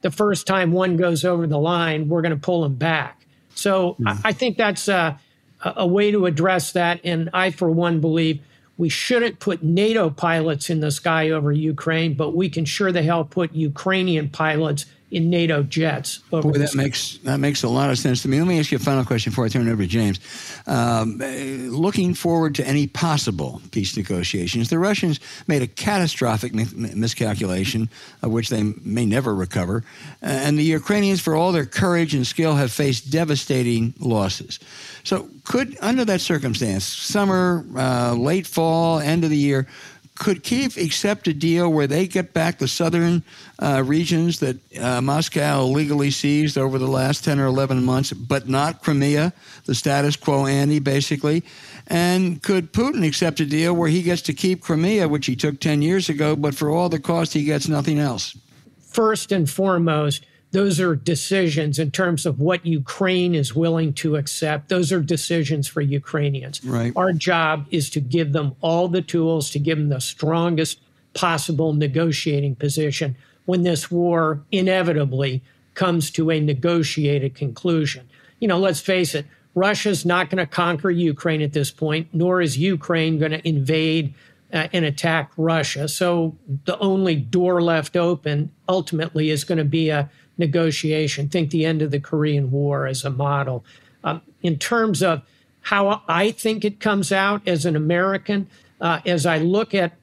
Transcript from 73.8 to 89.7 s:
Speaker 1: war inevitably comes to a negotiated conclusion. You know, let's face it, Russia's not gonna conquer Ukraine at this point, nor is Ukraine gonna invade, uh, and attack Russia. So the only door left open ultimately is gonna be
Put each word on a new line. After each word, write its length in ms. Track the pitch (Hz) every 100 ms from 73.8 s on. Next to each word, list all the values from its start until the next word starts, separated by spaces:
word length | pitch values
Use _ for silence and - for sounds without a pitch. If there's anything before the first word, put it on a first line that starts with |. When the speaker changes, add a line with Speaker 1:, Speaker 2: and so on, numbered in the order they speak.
| -
Speaker 1:
war 500 | 175 175 170 160 147 -
inevitably 920 | 196 185 185 175 151 143 131 139 131 - _ _
comes 360 | - 185 170 156
to 220 | - 160
a 80 | 160
negotiated 960 | 151 143 170 170 151 - 147 143 135 131
conclusion. 720 | 143 117 180 165 147 - - _ - _
You 80 | 226
know, 100 | 175
let's 220 | 190 151
face 340 | - 185 170
it, 120 | 151 143 _ _
Russia's 500 | - 190 208 208 180
not 260 | 165 175 185
gonna 160 | 190 160
conquer 440 | - 175 165 190
Ukraine 520 | 175 170 139 175 156
at 100 | 151
this 180 | 147 139
point, 380 | - 156 156 165
nor 300 | 165 175 180
is 160 | 170 123
Ukraine 640 | 180 175 - 165 160 160
gonna 200 | 156 156
invade, 720 | 170 151 131 160 160 160 143 - - _ _
uh, 140 | 160 156
and 120 | 180
attack 460 | 156 143 170 160 151 -
Russia. 500 | 165 165 147 139 147
So 500 | - 180 175 165 156 - 139
the 120 | - 175
only 340 | 202 190 190
door 480 | 156 113 180 180 180
left 340 | 170 165 143 180
open 540 | 170 165 151 143 156 - -
ultimately 640 | - 147 160 160 156 156
is 140 | 151
gonna 180 | 147 170
be 260 | 147